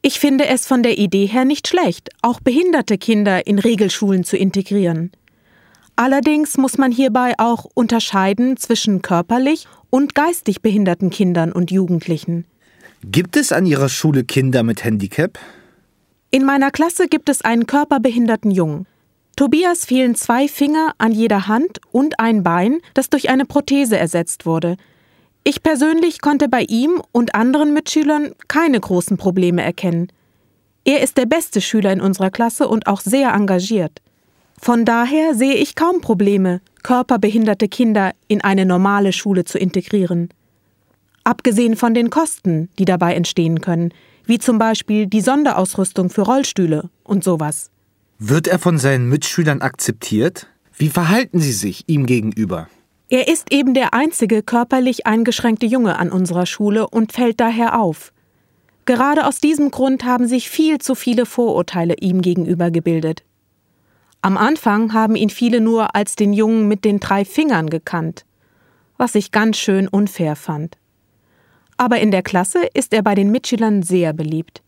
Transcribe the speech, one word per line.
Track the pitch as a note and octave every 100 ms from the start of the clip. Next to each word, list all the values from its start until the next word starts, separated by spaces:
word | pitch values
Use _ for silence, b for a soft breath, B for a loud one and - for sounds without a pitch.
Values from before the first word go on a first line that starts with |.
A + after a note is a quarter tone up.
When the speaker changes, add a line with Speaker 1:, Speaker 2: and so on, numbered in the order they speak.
Speaker 1:
Ich | C#4+ -
finde | D4 C4+ C#4+
es | B3 -
von | B3+
der | A#3 -
Idee | G3+ G3 G3
her | A#3+
nicht | C4 D4 -
schlecht, | F4+ C#4 - - _
auch | A#3+ A#3+
behinderte | - B3+ F4+ D4+ - G3
Kinder | - G#3+ G3+ F#3 -
in | G3+
Regelschulen | A3 A3 G3+ - G3+ F#3+
zu | E3+ -
integrieren. | F#3+ G3 F#3+ G3+ F3 D#3+ E3+ _ b b b b b b b -
Allerdings | B3+ C4+ C#4 D4+ D4+ -
muss | C4 -
man | C4
hierbei | A#3+ C4+ A#3 B3 -
auch | A3+ A#3 -
unterscheiden | - A3+ A#3 - G3 F#3+ G3+ B3+ C4
zwischen | - A3+ - F#3+
körperlich | - F3 F3 A#3+ C4 D#4+ b b b
und | B3+ C#4+
geistig | - D#4 F4 - F#3
behinderten | A3 G#3 F#3 E3+ F#3
Kindern | - F#3 E3+ E3
und | F3 F3
Jugendlichen. | F#3 F3+ E3+ F3 D#3+ - E3+ - b b b b b
Speaker 2:
Gibt | F#2+ A#2 F3+ D4
es | -
an | D3+ F#3+
Ihrer | C#3 C3+
Schule | - D#3 C#3
Kinder | B2 C3+ C3 B2+
mit | A2+ A2
Handicap? | A#2+ G#2+ G2 - E3 - B B B B B _ _ _ _
Speaker 1:
In | C4
meiner | C4+ C#4 C4+
Klasse | - E4 E4+ F4
gibt | D#4 -
es | C4+
einen | A3+ A#3 A#3
körperbehinderten | C#4 D4 C#4 B3 A#3 A#3 A3 G#3
Jungen. | F#3 D#3+ D3 F#3 _ _ _ _
Tobias | - C#4 D4+ F4+ E4+ -
fehlen | B3+ B3+
zwei | A3+ - A#3+ C#4+
Finger | - C#4+ D#4 D#4+ -
an | A3
jeder | A3 A3+ G3+ F#3
Hand | A3 F4 - _
und | A#3+ D4 -
ein | A3+ G#3+
Bein, | F3 E3+ G3+ D#4 b
das | - C4+
durch | C#4+ -
eine | C4
Prothese | C4+ C#4+ C#4+ C#4 B3+ G#3
ersetzt | E3+ E3+ E3+ - E3+
wurde. | E3 E3+ F#3 b b b b b b -
Ich | C#4
persönlich | D#4+ C#4+ D#4 E4 E4+ -
konnte | D4 D4 C#4+
bei | B3
ihm | - A3+ C#4+ F4+ -
und | A#3 A#3 G#3
anderen | A#3+ C#4+ D4+
Mitschülern | D4 D#4 D#4 D4 D4+ D4 - -
keine | D4 E4 A#3+
großen | - F3+ - F#3+
Probleme | F#3+ F#3 F3 F3
erkennen. | D#3+ E3+ F#3 E3+ F3+ _ _ _ _ _ _ _
Er | - C#4
ist | - -
der | A#3+
beste | D#4+ - G#3
Schüler | - A3 G3
in | G3
unserer | G3 F#3+ F#3+
Klasse | F#3+ A#3 - -
und | A3 -
auch | G3
sehr | G3 C4 C4
engagiert. | G#3 G3+ F3+ G3 A3 D#3 - _ _ _ _ _ _
Von | - A#3+
daher | A#3 A#3 A#3+ D#4 D#4+ A3+
sehe | C4+
ich | C#4 D4 -
kaum | E4 F4+
Probleme, | - G3+ G3+ G3+ F#3+ F3+ _ _
körperbehinderte | - B3 B3 A#3+ G#3+ A3 A3 G3 G#3
Kinder | - A#3+ G#3 F#3+ - _
in | G#3
eine | G3+ G3 F#3
normale | F3+ G3 G3+ G3
Schule | F#3 G#3 F#3
zu | F3 -
integrieren. | F#3 F#3+ - G#3 F3+ E3+ E3+ _ _ _ _ _ _ _ _ _
Abgesehen | A3 A#3+ B3+ G#3+ A#3 A3
von | A#3+
den | A3+ A#3
Kosten, | D#4 D#4+ - F#3 D#3+ E3 -
die |
dabei | F#3 F3+ F3
entstehen | F3+ E3+ - E3 E3
können, | F#3 E3+ E3+ b b b
wie | - A#3+
zum | - A3+
Beispiel | A3+ A3 - G#3+ G3
die | G#3+
Sonderausrüstung | A3+ C#4 C#4+ - F#3 - F#3+ - F3+
für | -
Rollstühle | G3 C4 - - E3+ D3+ E3+ _
und | - G3
sowas. | F#3 E3 D3+ D3+ - _ _ _ _ _
Speaker 2:
Wird | G#2+ D3+ D#3+
er | F3+
von | F3+ D#3+
seinen | C3 C3 B2
Mitschülern | C#3+ - - D#3 C#3
akzeptiert? | C3 - - A2 - G#2 D3+ - - _ _ -
Wie | D3+
verhalten | F3+ E3 G#3+ C4 F3
sie | D3
sich | G#2 G2 F#2 -
ihm | D3 B2+
gegenüber? | B2 G#2+ G#2+ G2+ F2 E2 _ _ _ _
Speaker 1:
Er | B3+ C4
ist | E4 -
eben | C#4 C4+
der | B3+ B3
einzige | A#3 D#4 - G#3 G#3+
körperlich | - A#3+ A#3+ C4 B3+ B3 A3+
eingeschränkte | A3 A#3 A3+ A#3 A3 A3+
Junge | B3+ A3 -
an | E3+
unserer | F#3 F3+ F3
Schule | F3+ - G#3 G#3+ A3
und | A3+ A3
fällt | - B3 A3
daher | A#3 A3+ A#3 A#3
auf. | F#3+ D#3 - _ _ _ _ _ _ _
Gerade | - A#3+ C#4 D4+ C#4+
aus | -
diesem | D4+ D4+ C#4+
Grund | - C4+ C4
haben | B3 B3 A#3+
sich | B3 -
viel | - D#4 D4
zu | - C4
viele | - A#3+
Vorurteile | A#3+ - A#3 - F3 F3+ E3+ -
ihm | F#3+ F#3
gegenüber | F3+ F3 E3+ F3 E3+
gebildet. | E3 E3+ E3 D#3+ D#3+ _ _ _ _ _ _ _ _ _ _
Am | F#3+ G3
Anfang | G#3+ D#4+ A#3 G#3 A3+
haben | A3 A3
ihn | A3 G#3
viele | - A#3+ A#3
nur | A3 A3+ A3
als | G3+ G#3 -
den | G#3
Jungen | G3+ A3 A3+ G#3
mit | G#3+
den | G#3+ G3+
drei | - G3
Fingern | G3 - D#4 G3 D#3
gekannt, | D#3 - E3+ E3 - _ _ _ _ _ _ _ -
was | B3
ich | G#3+ G3
ganz | G#3+ A3+ G#3
schön | - F#3+ F#3+
unfair | G3 G#3 - D#3+
fand. | D3 - D3+ D#3+ - _ _ _ _ _ _ _ _ _ -
Aber | B3 A#3
in | G#3+
der | F#3+
Klasse | F#3 F3+ F#3+ F4 F4
ist | - -
er | G#3+
bei | G#3
den | G3+ G3+
Mitschülern | B3 - A3+ A3+ G3+
sehr | E3+ F3+ E3
beliebt. | D#3 D#3 D#3+ E3 -